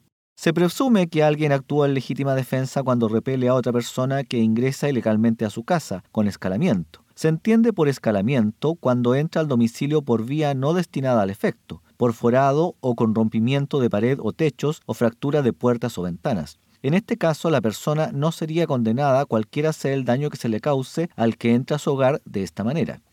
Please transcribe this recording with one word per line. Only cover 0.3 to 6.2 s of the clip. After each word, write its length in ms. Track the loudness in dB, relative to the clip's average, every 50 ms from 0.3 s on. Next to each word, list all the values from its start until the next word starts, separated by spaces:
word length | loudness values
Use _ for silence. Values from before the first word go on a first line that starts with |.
| _ -4
Se 160 | -2 0 2
presume 540 | 4 2 2 2 0 2 4 4 4 2 2
que 160 | 2 2 2
alguien 280 | 2 2 2 2 0
actúa 360 | 0 0 0 -2 0 2 2 2
en 60 | 2
legítima 420 | 0 -2 -4 -4 -4 -2 0 0
defensa 480 | 0 -2 -2 -2 -2 -2 -2 -4 -4 0
cuando 260 | 0 2 2 2 2
repele 400 | 2 0 0 0 -2 0 2 2
a 40 | 2
otra 200 | 2 2 0 0
persona 500 | -2 -2 -4 -4 -4 -2 -2 -2 -4 -4
que 160 | -4 0 0
ingresa 480 | 2 2 2 2 0 0 -2 -2 -2 -2
ilegalmente 560 | -2 0 0 0 2 2 2 2 2 0 -2
a 60 | -4
su 160 | -4 -6 -4
casa, 400 | -2 -2 -2 -2 -4 -10 -10 -10 _ -2
con 120 | -2